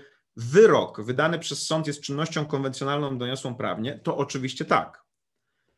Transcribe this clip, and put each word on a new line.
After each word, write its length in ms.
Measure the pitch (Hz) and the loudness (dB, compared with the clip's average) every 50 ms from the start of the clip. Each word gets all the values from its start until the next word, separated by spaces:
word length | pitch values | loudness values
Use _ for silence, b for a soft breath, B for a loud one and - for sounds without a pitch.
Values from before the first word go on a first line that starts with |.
| B B B B B _ _ | B B B B B _ _
wyrok 640 | 113 117 120 143 196 226 214 147 113 92 - - - | -10 -4 4 8 8 10 10 8 6 4 0 -4 -8
wydany 380 | 104 117 127 139 151 165 170 160 | -6 -4 0 0 2 2 0 -2
przez 280 | - - 147 - - | -4 -6 -8 -6 -4
sąd 200 | - 160 160 156 | -2 -2 -2 -2
jest 140 | 147 143 - | -4 -6 -6
czynnością 460 | - - 139 143 165 160 160 160 147 | -6 -6 -4 -4 -4 -2 -2 -4 -4
konwencjonalną 720 | - 147 139 135 135 127 - 143 135 143 147 147 139 131 120 | -2 -2 -2 -2 -4 -4 -4 -4 -2 -2 -2 -2 -2 -4 -4
doniosłą 360 | 123 123 131 127 - 131 120 | -4 -4 -4 -6 -6 -8 -6
prawnie, 440 | 113 110 101 90 98 110 135 - - | -4 -4 -4 -4 -4 -4 -6 -6 -6
to 180 | - 165 151 | -6 -4 -2
oczywiście 480 | - 139 - - 135 127 131 - - - | -2 -2 -4 -4 -6 -6 -6 -6 -6 -2
tak. 400 | - 131 113 - - - - _ _ _ _ _ _ _ _ _ _ _ _ _ _ _ | 0 0 0 0 -2 -10 -20 _ _ _ _ _ _ _ _ _ _ _ _ _ _ _